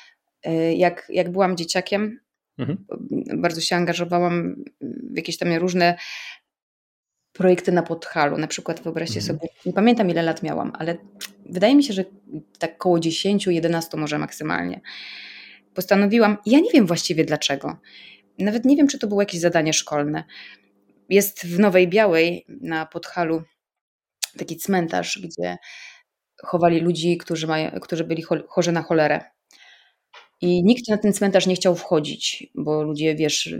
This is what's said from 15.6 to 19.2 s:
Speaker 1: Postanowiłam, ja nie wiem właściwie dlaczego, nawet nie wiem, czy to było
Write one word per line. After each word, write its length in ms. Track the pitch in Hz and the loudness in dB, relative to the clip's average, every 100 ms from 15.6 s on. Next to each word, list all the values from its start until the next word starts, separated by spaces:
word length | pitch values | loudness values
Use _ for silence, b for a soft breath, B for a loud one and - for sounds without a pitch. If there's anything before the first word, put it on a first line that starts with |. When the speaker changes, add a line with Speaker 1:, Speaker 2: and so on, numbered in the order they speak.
| _ | _
Speaker 1:
Postanowiłam, 640 | - 180 196 202 233 208 208 - | -8 2 4 4 4 4 2 4
ja 140 | 262 | 4
nie 120 | 415 | 6
wiem 140 | 330 185 | 6 4
właściwie 380 | 165 - 160 143 | 2 0 0 0
dlaczego, 520 | 147 - 139 147 165 B B B B _ - | 0 -2 -4 -6 -10 B B B B _ -4
nawet 260 | 190 226 254 | -2 2 4
nie 100 | 285 | 6
wiem, 120 | 277 | 4
czy 120 | - | 2
to 80 | 214 | -2
było 140 | 202 | 0